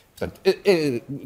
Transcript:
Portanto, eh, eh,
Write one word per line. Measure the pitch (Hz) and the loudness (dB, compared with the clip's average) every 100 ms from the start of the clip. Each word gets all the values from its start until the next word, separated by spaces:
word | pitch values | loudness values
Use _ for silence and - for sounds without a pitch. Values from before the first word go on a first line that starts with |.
| _ - | _ -10
Portanto, | 85 - 190 | -10 -2 -2
eh, | 190 | 0
eh, | 196 175 147 120 - 139 | 2 2 0 -4 -6 -12